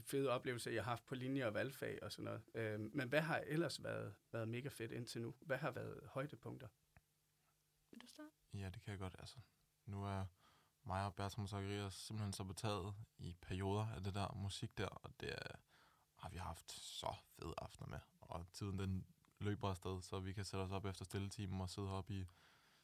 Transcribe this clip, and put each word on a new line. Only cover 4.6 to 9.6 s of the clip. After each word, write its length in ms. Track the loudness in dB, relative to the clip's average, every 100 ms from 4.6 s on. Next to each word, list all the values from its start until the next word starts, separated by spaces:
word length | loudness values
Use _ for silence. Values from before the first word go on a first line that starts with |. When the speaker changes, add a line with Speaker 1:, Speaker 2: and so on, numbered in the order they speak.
| -2
Speaker 1:
fedt 220 | -4 -4
indtil 300 | -4 -4 -2
nu? 120 | -4 -4
Hvad 160 | 0 2
har 140 | 2
været 360 | 0 -4 -6 -6
højdepunkter? 600 | -2 -2 -4 -8 -8 -10 -16 _ -20 _ _ _ _ _ _ _ _ _
Speaker 2:
Vil 100 | -18
du 60 | -16
starte? 220 | -14 -14 -16 _
Speaker 3:
Ja, 160 | -6 -4
det 120 | -6
kan 100 | -6
jeg 80 | -4
godt. 160 | -4 -4
Altså, 200 | -10 -12 -16 _